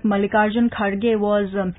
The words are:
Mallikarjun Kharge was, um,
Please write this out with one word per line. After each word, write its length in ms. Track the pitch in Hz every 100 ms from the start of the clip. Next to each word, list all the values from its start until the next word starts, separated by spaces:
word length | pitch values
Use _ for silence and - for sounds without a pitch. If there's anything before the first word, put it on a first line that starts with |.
Mallikarjun 680 | 214 202 202 220 214 233 240
Kharge 480 | - 202 196 233 214
was, 320 | 208 208 196 196
um, 180 | 185